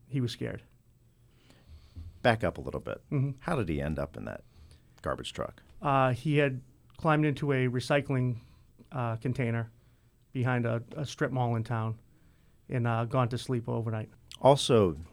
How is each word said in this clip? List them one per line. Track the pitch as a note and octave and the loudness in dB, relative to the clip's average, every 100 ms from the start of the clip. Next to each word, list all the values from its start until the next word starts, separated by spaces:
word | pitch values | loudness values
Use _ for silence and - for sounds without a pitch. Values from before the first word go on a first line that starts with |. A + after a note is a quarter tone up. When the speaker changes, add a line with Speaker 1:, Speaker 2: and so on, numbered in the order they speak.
| - | -6
Speaker 1:
he | C#3 | -2
was | A#2+ | -2
scared. | - A#2+ - - _ _ _ _ _ _ _ _ - - - - - - - | -4 -8 -8 -16 _ _ _ _ _ _ _ _ -20 -20 -20 -20 -18 -18 0
Speaker 2:
Back | B2+ A2 | 2 2
up | F2+ - | 0 -2
a | |
little | B1+ C#2+ | -8 -8
bit. | - - - | -8 -10 -4
Speaker 1:
Mm-hmm. | D3 C#3 C3+ | -2 -2 -4
Speaker 2:
How | - | -4
did | D#3 E2+ | -2 -2
he | D2 | -2
end | C#2+ D2+ | -2 -4
up | C#2+ A1+ | -6 -8
in | |
that | G#1+ G1+ - - - - _ - | -10 -12 -16 -20 -20 -20 _ -10
garbage | D#2 B1+ B1+ | -6 -6 -6
truck? | - - - - - | -8 -10 -10 -20 -6
Speaker 1:
Uh, | D3 C3+ C3 | 0 2 2
he | B2+ D#3+ C#3+ | 0 0 2
had | C#3+ B2+ - - _ - | 2 0 -10 -20 _ -4
climbed | D#3+ D3+ | 2 4
into | D3+ C3 C#3+ | 2 0 0
a | C3 B2+ | 2 2
recycling, | B2 - D3 C#3 C3 B2 A2+ - - - - - | 0 2 0 2 0 0 -2 -10 -20 -20 -20 -12
uh, | B2+ A#2 A2+ | -6 -4 -2
container | C3 B2 A#2 A#2 A2+ - _ _ _ _ _ | -4 -2 0 -2 -4 -12 _ _ _ _ _
behind | C3 B2 B2 A#2 | -2 0 2 0
a, | A#2 A#2 D#3 | -2 -6 -10
a | C3+ | -8
strip | - C#3+ | -4 -2
mall | C3 A#2+ | 0 0
in | A#2 | 0
town | A2+ A#2 A2 A2 - - - _ - _ - | -2 -2 -4 -6 -12 -20 -20 _ -20 _ -6
and, | B2+ A#2 | -2 0
uh, | A2+ | 0
gone | A#2 B2+ A#2+ | 0 0 0
to | B2 | -2
sleep | - B2 B2 | -4 -4 -2
overnight. | A#2 A2+ A2 - - - - | -4 -2 -4 -8 -16 -20 4
Speaker 2:
Also | C3 C#3 - A#2 F#2 D2+ E2 | 6 6 6 6 6 2 -10